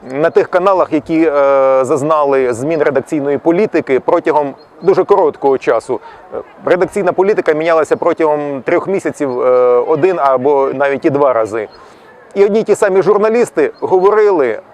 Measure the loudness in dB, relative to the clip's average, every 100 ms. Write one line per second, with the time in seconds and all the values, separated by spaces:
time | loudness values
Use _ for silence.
0 | -8 -2 0 2 0 0 2 0 0 -2
1 | -2 0 0 2 2 2 2 2 0 -2
2 | 0 0 2 0 0 -4 -4 -2 0 -2
3 | -4 -6 -4 -2 0 0 0 -2 -2 -2
4 | 0 0 2 -2 -2 -8 -20 -4 0 0
5 | 2 2 2 0 0 0 0 -2 -2 -8
6 | -8 -20 -14 -14 -14 -10 -2 0 0 -2
7 | -2 0 0 0 0 -2 0 0 0 0
8 | -2 0 0 0 -4 -8 -2 -2 -2 -4
9 | -4 -6 -6 -2 0 2 4 2 0 0
10 | 0 0 0 0 2 0 0 -2 -2 0
11 | -2 2 2 0 -2 -6 -10 -14 -20 -20
12 | -20 -20 -12 0 2 2 0 0 2 2
13 | 2 2 2 0 -2 0 -2 -2 -2 2
14 | 2 4 2 2 0 -2 -10